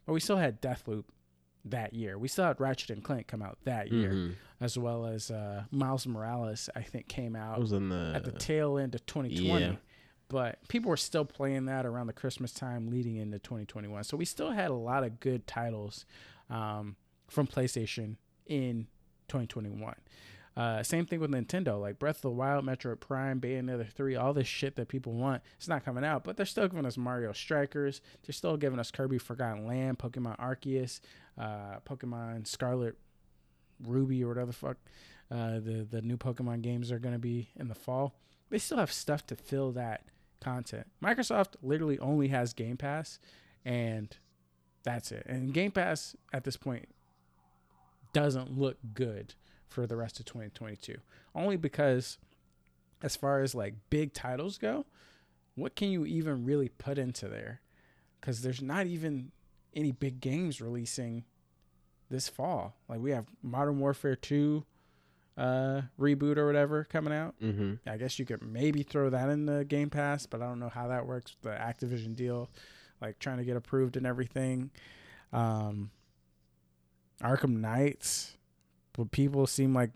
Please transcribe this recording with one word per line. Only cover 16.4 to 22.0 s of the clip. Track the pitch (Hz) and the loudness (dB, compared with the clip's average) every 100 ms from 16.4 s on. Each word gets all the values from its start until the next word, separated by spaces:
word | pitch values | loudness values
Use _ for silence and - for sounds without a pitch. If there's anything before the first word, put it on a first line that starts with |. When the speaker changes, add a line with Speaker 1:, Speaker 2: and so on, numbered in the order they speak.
| - | -8
Speaker 1:
um, | 113 107 107 104 104 _ _ - | -4 -2 -4 -6 -10 _ _ -4
from | - 135 | 0 2
PlayStation | - 127 120 110 - 107 104 _ _ - | 2 0 0 -2 -4 -6 -8 _ _ -4
in | 147 127 117 110 - _ _ - | -2 0 -2 -4 -12 _ _ -6
twenty | 139 117 | -4 -4
twenty-one. | 120 104 104 107 117 - - - - - - | -4 -8 -6 -8 -10 -16 -20 -20 -20 -10 -2
Uh, | 117 110 | 0 0
same | 113 170 170 | 2 0 2
thing | 165 | 0
with | 156 | 2
Nintendo, | 131 113 180 160 104 | 0 0 0 0 0
like | 101 | -2
Breath | - | -2